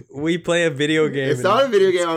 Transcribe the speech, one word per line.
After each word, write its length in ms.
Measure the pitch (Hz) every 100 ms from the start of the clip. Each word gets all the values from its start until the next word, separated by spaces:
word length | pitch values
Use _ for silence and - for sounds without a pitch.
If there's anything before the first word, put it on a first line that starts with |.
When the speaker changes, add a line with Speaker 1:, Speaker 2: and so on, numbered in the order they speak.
| -
Speaker 1:
we 240 | 139 160 175
play 260 | 180 170
a 60 | 165
video 380 | 135 151 156 151
game 200 | 139 135
Speaker 2:
It's 120 | 127
Speaker 1:
and 40 |
Speaker 2:
not 200 | 185 233
a 40 | 269
video 220 | 202 190
game, 180 | 175 170